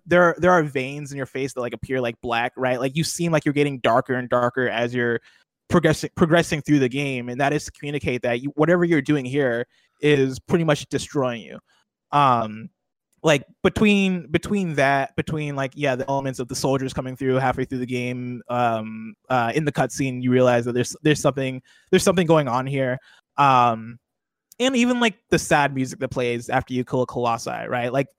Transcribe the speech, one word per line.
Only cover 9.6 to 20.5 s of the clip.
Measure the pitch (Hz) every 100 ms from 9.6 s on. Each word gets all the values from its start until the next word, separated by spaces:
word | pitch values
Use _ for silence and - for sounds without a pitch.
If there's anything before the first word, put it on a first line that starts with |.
| 123 _ _ _
is | 147 143 135 131
pretty | - 170
much | 160 147 -
destroying | 131 - 147 127 117
you. | 80 - - _ _ _ _
Um, | 143 139 120 110 107 - _ _ _ _ _
like, | 156 147 - _
between, | 190 - 214 202 190 180 151
between | 165 - 202 180 143
that, | 139 139 135 -
between, | - 156 147 143
like, | 135
yeah, | 147 143 127
the | 131
elements | 139 135 127
of | 123
the |
soldiers | 131 147 135 131
coming | - 131 127
through | 131
halfway | 131 131 127
through | 127 131
the | 123
game, | 123 123 127 123 123 -
um, | 120 120 113 110 110 110 - -
uh, | 127 117
in | 120
the | 156
cutscene, | - 135 - 135 123
you | 127
realize | 127 127